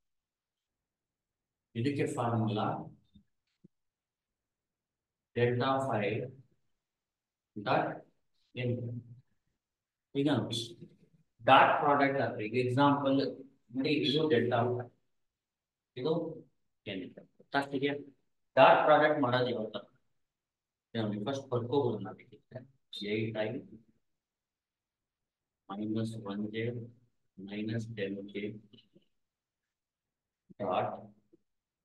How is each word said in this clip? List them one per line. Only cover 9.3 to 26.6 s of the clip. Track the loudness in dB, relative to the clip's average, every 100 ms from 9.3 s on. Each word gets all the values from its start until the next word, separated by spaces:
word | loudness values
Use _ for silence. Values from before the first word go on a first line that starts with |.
| _ _ _ _ _ _ _ _ -2
ಈಗ | 0 0
ನೋಡಿ, | -2 -6 -8 -14 -20 _ _ _ _ _ 6
dot | 6 6 4
product | 2 4 2 0 -2
ಆದ್ರೆ, | -4 -4
ಈಗ | -2 0
example | 4 4 4 2 2 0 -6 -16 _ _ -4
ನೋಡಿ, | 0 0 2
ಇದು | 0 2
delta | 2 2 2 0 -2
phi, | -8 _ _ _ _ _ _ _ _ _ _ -6
ಇದು | -2 -2 -4 -10 -16 _ _ _ -10
n. | -10 -10 -16 -20 _ -4
First | -2 -2 -2
ಗೆ | -2 -4 -10 _ _ _ _ 8
dot | 10 10 8
product | 6 6 4
ಮಾಡೋದು | 2 2 0
ಯಾವಾಗ? | -2 -6 -8 -14 _ _ _ _ _ _ _ _ _ _
ಈಗ | -4
ನೋಡಿ, | -4 -4 -4
first | -6 -4
ಬರ್ಕೋಬಹುದು | -4 0 0 0 -4 -8
ನಾವು | -14
ಇದಕ್ಕೆ. | -20 -20 _ -18 -18 _ _ -10 -4
ಏಟ್ | -2 -2 -4
ಐ | -4 -6 -12 -20 _ _ _ _ _ _ _ _ _ _ _ _ _ _ _ _ _ _ -14
ಮೈನಸ್ | -8 -4 -4 -4 -8 -10
ಒನ್ | -8 -6
ಜೆ | -6